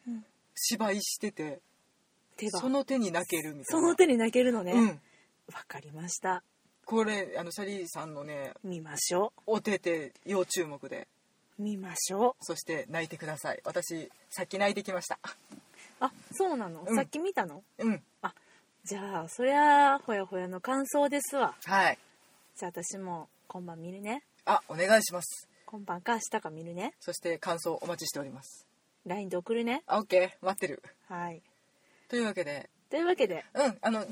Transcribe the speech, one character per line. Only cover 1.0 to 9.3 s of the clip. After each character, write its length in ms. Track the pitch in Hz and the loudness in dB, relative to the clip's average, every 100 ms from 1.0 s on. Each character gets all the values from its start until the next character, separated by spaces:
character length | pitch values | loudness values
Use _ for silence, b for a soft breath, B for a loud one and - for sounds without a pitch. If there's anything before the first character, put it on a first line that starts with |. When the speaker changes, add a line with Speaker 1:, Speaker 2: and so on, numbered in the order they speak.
Speaker 2:
し 160 | 196 - | -2 -4
て 120 | 208 | -6
て、 280 | - 156 135 _ _ _ _ _ _ _ - | -4 -8 -8 _ _ _ _ _ _ _ -6
Speaker 1:
手 140 | 214 | -4
が。 100 | 185 | -2
Speaker 2:
そ 80 | 254 | 2
の 160 | 269 | 2
手 140 | 269 269 | 2 2
に 120 | 202 | 2
泣 160 | 170 180 | 0 0
け 140 | 165 | -2
る 140 | 151 | -2
み 100 | 147 | -8
た 80 | 135 | -2
い 20 | |
な。 60 | 320 | 4
Speaker 1:
そ 0 | |
の 140 | 339 349 | 4 6
手 100 | 349 | 6
に 120 | 240 | 6
泣 120 | 226 | 4
け 100 | 247 | 4
る 100 | 254 | 4
の 100 | 233 | 4
ね。 100 | 180 | 4
Speaker 2:
う 120 | 233 | 6
ん。 40 | 226 | 6
Speaker 1:
わ 60 | 151 b b b _ - - - | 4 b b b _ -18 -18 -14
か 140 | 151 | -14
り 100 | 151 | -14
ま 160 | 151 175 | -10 -8
し 100 | - | -4
た。 240 | 190 185 - _ _ _ | -2 -2 -4 _ _ _
Speaker 2:
こ 200 | - 226 | -2 2
れ、 320 | 214 208 180 - | 2 0 -2 -4
あ 60 | |
の、 80 | 170 | -6
シ 100 | 170 | -6
ャ 20 | |
リ 180 | 202 202 | -6 -6
ー 40 | 170 | -6
さ 160 | 160 | -8
ん 80 | 156 | -8
の 100 | 147 | -10
ね、 280 | 147 147 135 - | -10 -8 -8 -10
Speaker 1:
見 180 | 190 175 | -8 -8
ま 180 | 156 143 | -8 -4
し 160 | - | 0
ょ 180 | 175 208 | 2 0